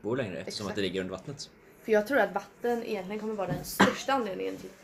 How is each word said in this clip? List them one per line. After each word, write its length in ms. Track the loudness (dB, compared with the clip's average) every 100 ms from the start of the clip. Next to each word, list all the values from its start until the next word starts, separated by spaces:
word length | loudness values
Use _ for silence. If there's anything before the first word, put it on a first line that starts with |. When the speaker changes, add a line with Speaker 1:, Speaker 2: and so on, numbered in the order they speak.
Speaker 1:
bor 160 | 0 0
längre 200 | 0 -4
eftersom 100 | -6
Speaker 2:
Exakt. 220 | -6 -4
Speaker 1:
att 60 | 0
det 60 |
ligger 200 | 0 0
under 100 | -2
vattnet. 380 | -6 -8 -12 -12 -16 -20 -14
Speaker 2:
För 80 | 2
jag 160 | 2 4
tror 120 | 2
att 140 | 2
vatten 500 | 0 -8 -4 -2 0 -2
egentligen 340 | -4 -4 -6
kommer 140 | -4
vara 140 | -4 -2
den 160 | -4 -6
största 480 | 6 6 6 0
anledningen 440 | 0 0 -2 -4 -6
till 120 | -12 -16